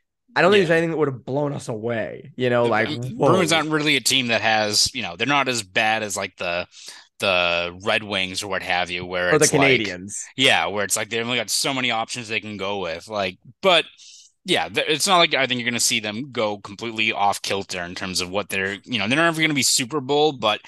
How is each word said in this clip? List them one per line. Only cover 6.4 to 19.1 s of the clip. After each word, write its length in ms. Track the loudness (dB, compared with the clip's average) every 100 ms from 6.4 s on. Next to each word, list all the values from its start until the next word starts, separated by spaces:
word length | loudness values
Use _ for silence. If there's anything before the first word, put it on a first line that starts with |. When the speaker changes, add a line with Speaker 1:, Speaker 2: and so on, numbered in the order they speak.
| -4 -4 -6 -12 -18 -20 -20 -4
Speaker 2:
the 600 | 0 2 2 0 -2 -6
Red 180 | -2 -2
Wings 400 | -2 -4 -4 -6
or 60 | -6
what 140 | -4
have 280 | -2 -2 -2
you, 140 | -4
where 300 | -6 -2 2
Speaker 1:
Or 40 | 4
the 60 |
Speaker 2:
it's 80 | 4
like 280 | 4 4 2
Speaker 1:
Canadiens. 420 | 0 -6 -10 -12 -10 2
Speaker 2:
Yeah, 300 | 4 4 2
where 160 | -2
it's 120 | -2 -4
like 140 | -4
they've 140 | -4
only 120 | -2 -4
got 140 | -2
so 240 | -2 -2
many 160 | -2 -2
options 380 | -2 -4 -8 -6
they 120 | -6
can 160 | -6 -6
go 220 | -6 -4
with. 300 | -6 -8 -8
Like, 300 | -4 -4 -6 -18 -2
but 240 | 2 2 2 -8 -20 -20 -20 _ -2
yeah, 240 | -2 0
th-, 160 | -2 -2
it's 180 | 0 2
not 120 | 4
like 160 | 4
I 120 | 2 0
think 140 | 0
you're 100 | -2
gonna 100 | 0
see 200 | 0 0
them 320 | -2 -6 -6
go 240 | -2 -2 -2
completely 560 | -10 -10 -6 -2 -2
off 300 | 2 2 0
kilter 400 | -2 -4 -4 -8
in 120 | -8
terms 280 | -6 -6 -4
of 80 | -4
what 180 | -4 -4
they're, 300 | -2 -2 -4
you 140 | -6 -2
know, 80 |
they're 120 | 0